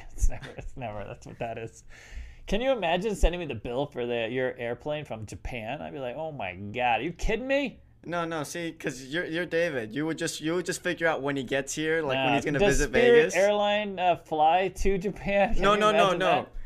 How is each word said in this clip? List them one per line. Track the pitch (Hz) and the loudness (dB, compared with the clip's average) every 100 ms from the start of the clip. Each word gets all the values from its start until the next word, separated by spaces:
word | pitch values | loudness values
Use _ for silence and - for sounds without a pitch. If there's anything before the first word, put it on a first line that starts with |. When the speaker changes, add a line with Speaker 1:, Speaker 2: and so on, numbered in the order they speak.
| - | -12
Speaker 1:
<laughs> | |
It's | - - | 2 2
never, | 110 135 - | 2 -6 -12
it's | - 131 | -12 -10
never. | 117 104 101 | -10 -10 -10
That's | 120 - | -12 -16
what | 110 | -10
that | 117 110 | -8 -8
is. | 113 - - - - - - - - | -12 -16 -20 -20 -16 -14 -14 -16 -4
Can | 208 | -2
you | 262 | 0
imagine | 254 175 180 220 196 | 0 0 0 0 2
sending | 165 175 | 2 2
me | 165 | -6
the | |
bill | 110 127 123 143 | -8 -6 -4 -4
for | 127 120 | -4 -4
the, | 120 113 | -2 -2
your | 127 127 123 | -2 -2 -4
airplane | 120 120 151 151 143 | -6 -6 -6 -8 -8
from | 110 110 | -10 -10
Japan? | - - 123 107 147 | -12 -10 -8 -8 -8
I'd | 160 | -10
be | 156 | -8
like, | 127 127 | -8 -6
"Oh | 160 | -8
my | 139 98 90 | -8 -8 -8
God, | 101 117 123 113 | -8 0 2 2
are | |
you | 151 | -2
kidding | - - 220 262 | -2 -2 -2 0
me?" | 277 269 - - _ - | -2 -2 -8 -20 _ -8
Speaker 2:
No, | 175 165 | -4 -4
no, | 165 | -4
see, | 143 170 170 | -6 -6 -8
'cause | 156 160 127 131 | -6 -8 -8 -6
you're, | 160 160 | -6 -4
you're | 160 175 | -4 -2
David. | 165 170 135 110 | 0 0 -2 -4
You | 123 156 | -4 -4
would | 160 | -2
just, | 160 - | -4 -4
you | 151 175 | -2 -2
would | 175 | -2
just | 170 | -4
figure | 180 170 165 | -4 0 0
out | 131 | 0
when | 139 139 | -2 -4
he | |
gets | 120 135 139 151 | -2 -2 -2 -4
here, | 156 165 | -2 0
like, | 151 131 | 0 0
when | 131 | 2
Speaker 1:
Nah, | 120 | 2
Speaker 2:
he's | 151 | 2
gonna | 143 | 2
Speaker 1:
does | 202 - | 4 4
Speaker 2:
visit | 143 | 2
Speaker 1:
Spirit | 123 247 240 | 4 8 8
Speaker 2:
Vegas. | 180 175 | 6 4
Speaker 1:
Airline, | 202 208 208 208 208 185 | 4 4 2 0 -2 0
uh, | 180 160 | 2 2
fly | - 156 156 180 190 | 0 2 4 4 2
to | - 196 196 | 0 2 2
Japan? | 196 - 175 202 196 | -2 -4 -2 2 4
Can | - | 6
Speaker 2:
No, | 196 | 6
Speaker 1:
you | 208 | 6
Speaker 2:
no, | 214 | 4
no, | 208 | 6
Speaker 1:
imagine | 185 175 | 4 4
Speaker 2:
no. | 185 | 2
Speaker 1:
that? | 175 107 - | 2 0 -10